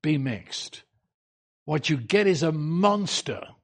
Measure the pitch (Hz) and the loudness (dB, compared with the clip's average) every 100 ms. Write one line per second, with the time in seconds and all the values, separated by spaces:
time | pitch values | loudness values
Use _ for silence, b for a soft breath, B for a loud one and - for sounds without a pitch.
0 | 151 151 135 107 - - - - _ _ | 2 0 0 -6 -8 -12 -12 -16 _ _
1 | _ _ _ _ _ _ - 151 151 147 | _ _ _ _ _ _ -4 -2 0 0
2 | 113 202 196 170 160 156 151 170 202 208 | 2 2 4 4 2 0 -2 2 2 2
3 | 196 - - - - - | -2 -4 -6 -8 -10 -20